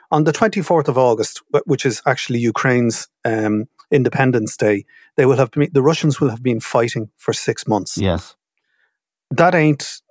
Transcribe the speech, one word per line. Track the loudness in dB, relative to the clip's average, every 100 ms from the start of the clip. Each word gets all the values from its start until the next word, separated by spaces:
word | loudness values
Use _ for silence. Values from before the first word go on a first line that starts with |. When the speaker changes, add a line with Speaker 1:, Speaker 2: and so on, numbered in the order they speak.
| _
Speaker 1:
On | 0
the | 0
twenty-fourth | 2 0 0 0 0 2
of | 2
August, | 2 2 -2 -8 -4
wh-, | -2 0
which | 0 -2
is | -2
actually | -2 -2 -4 -2
Ukraine's, | -2 0 0 2 0 -2 -10 _
um, | -4 -2 0 -2 -4 _ _
Independence | 0 2 2 2 2 -2 -2
Day, | 0 0 -4 _ _ 0
they |
will | 2 2
have | 0
been, | 0 0
the | 2
Russians | 2 2 0 0
will | -2
have | 0
been | -2 -4
fighting | -2 0 0 -4 -10 _
for | -6
six | -4 -6 -6 -2
months. | -2 -4 -4
Speaker 2:
Yes. | -2 -2 -6 _ _ _ _ _ _ _ _ _ _
Speaker 1:
That | 2 4
ain't | 4 2 0 -6 -14 _